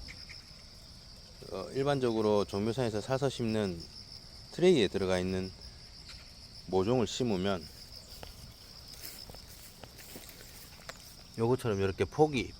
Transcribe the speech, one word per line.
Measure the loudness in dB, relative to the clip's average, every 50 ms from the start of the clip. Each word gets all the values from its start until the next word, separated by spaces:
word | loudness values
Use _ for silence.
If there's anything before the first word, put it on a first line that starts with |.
| -16 -14 -14 -16 -16 -16 -16 -16 -18 -20 -20 -20 -20 -20 -20 -20 -20 -20 -20 -20 -18 -20 -20 -20 -20 -20 -18 -16 -12 -8
어, | -8 -6 -6 -4 -2
일반적으로 | 0 2 2 4 4 4 4 4 6 6 6 6 6 4
종묘상에서 | 4 0 0 0 0 2 2 0 0 0 0
사서 | 0 0 0 2 2 0
심는 | 0 0 0 0 2 2 2 0 -2 -4 -8 -12 -16 -18 -18 -16 -18 -18 -18 -18 -18 -18 -18 -10
트레이에 | -2 4 6 6 8 8 6 4
들어가 | 4 2 2 2 2 2
있는 | 2 2 0 -2 -2 -4 -8 -12 -16 -16 -16 -18 -18 -18 -18 -18 -16 -16 -16 -16 -16 -18 -20 -20 -18 -18 -18 -16 -6
모종을 | 0 2 4 4 4 4 4 2
심으면 | 2 0 0 0 2 2 2 2 0 0 -2 -4 -10 -16 -16 -18 -16 -16 -16 -16 -16 -16 -16 -16 -16 -16 -16 -18 -18 -18 -18 -20 -20 -20 -18 -18 -18 -16 -14 -14 -14 -14 -14 -16 -16 -16 -16 -16 -18 -18 -18 -18 -18 -18 -18 -18 -18 -16 -16 -16 -16 -16 -16 -16 -16 -18 -18 -18 -18 -18 -18 -18 -18 -18 -18 -16 -16 -16 -16 -16 -20 -20 -20 -20 -10 -4 0
요것처럼 | 2 2 2 2 2 0 0 2
이렇게 | 2 2 2 0 -2
포기, | 0 4 4 4 6 4 0 -2 -2 -6